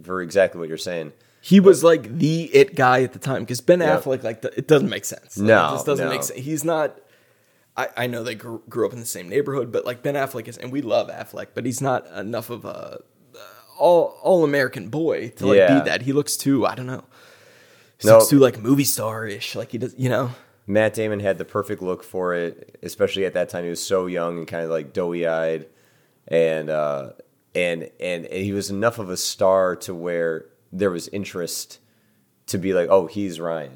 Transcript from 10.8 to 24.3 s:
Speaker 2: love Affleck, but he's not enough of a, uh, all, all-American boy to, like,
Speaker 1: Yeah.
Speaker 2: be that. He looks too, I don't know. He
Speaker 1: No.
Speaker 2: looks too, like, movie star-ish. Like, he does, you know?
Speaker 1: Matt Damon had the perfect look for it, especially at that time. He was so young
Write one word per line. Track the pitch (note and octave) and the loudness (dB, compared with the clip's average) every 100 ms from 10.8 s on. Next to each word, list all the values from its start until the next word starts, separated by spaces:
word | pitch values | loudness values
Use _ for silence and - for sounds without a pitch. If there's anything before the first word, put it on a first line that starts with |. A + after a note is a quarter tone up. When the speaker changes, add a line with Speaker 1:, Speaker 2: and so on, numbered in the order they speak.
Speaker 2:
love | A#2 A2+ G2+ | -2 -2 -2
Affleck, | - - - G2 | -8 -14 -14 -12
but | B2 B2 | -8 -6
he's | A#2 | -4
not | C3+ B2 D#2 F2+ | -2 -4 -6 -12
enough | G2+ A#2 A2 | -10 -8 -10
of | A2+ G2 | -12 -12
a, | - - - - _ _ A#2 | -14 -14 -16 -20 _ _ -20
uh, | F#2+ G#2+ _ - | -20 -20 _ 2
all, | D#3 E3+ D3 - | 6 6 4 0
all-American | D3 F3+ D3+ C#3+ B2 B2 F#2+ | 2 4 4 2 0 -4 -8
boy | C#3+ D#3+ D#2+ A#2 - | -4 -2 -2 -6 -2
to, | F#2+ | 4
like, | G2+ | 6
Speaker 1:
Yeah. | F2+ F2+ | 8 6
Speaker 2:
be | D2+ | 2
that. | E2 | -2
He | B2+ | 0
looks | C#3 C#3+ - | -2 -2 -2
too, | C#3 C3+ G2+ | 0 2 0
I | B2 | -2
don't | B2+ | -10
know. | C3 - _ - _ _ _ _ _ _ - | -12 -14 _ -20 _ _ _ _ _ _ 0
He | G#2+ | 8
Speaker 1:
No. | A2+ | 8
Speaker 2:
looks | A2 | 10
too, | C#3+ | 8
like, | C3 A#2 | 6 4
movie | A2+ C#3 | 2 2
star-ish. | C3+ - A2 A2 A2 G#2+ - G2+ | 2 -2 -4 -6 -8 -10 -10 -10
Like, | A#2+ | -8
he | A2+ | -8
does, | A#2+ - | -8 -4
you | B2+ | -2
know? | B2 B2 B2 _ _ - | 0 -2 -8 _ _ -2
Speaker 1:
Matt | G#2 G#2+ | 2 2
Damon | A2+ A2 G#2 | 0 -4 -2
had | G2+ F2+ | -2 -2
the | F2+ | -4
perfect | G#2 G2 F#2 | -6 -4 -6
look | F#2 F2+ | -6 -6
for | - F#2 F2+ F2 | -8 -6 -4 -2
it, | E2+ - - - | -4 -8 -20 -16
especially | F2 - G2 F#2+ F#2+ | -4 2 2 2 0
at | |
that | F2+ E2+ | 0 -2
time. | F2+ | -4
He | F2 | -6
was | E2+ | -6
so | - F#2+ F#2 | -2 0 0
young | F2 E2+ | -2 -2